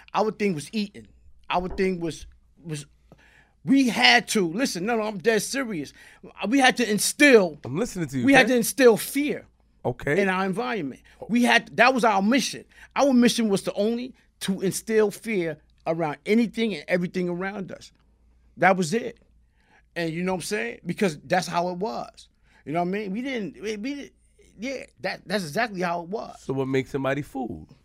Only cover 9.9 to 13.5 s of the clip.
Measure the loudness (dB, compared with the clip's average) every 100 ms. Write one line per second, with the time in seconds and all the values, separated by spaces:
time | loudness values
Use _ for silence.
9.9 | -6 -2 0 0 -2 -2 -4 -4 -6 -8
10.9 | -12 _ -16 -2 2 4 4 2 4 4
11.9 | 6 4 4 4 2 0 -6 -16 _ -8
12.9 | 0 4 6 6 4 0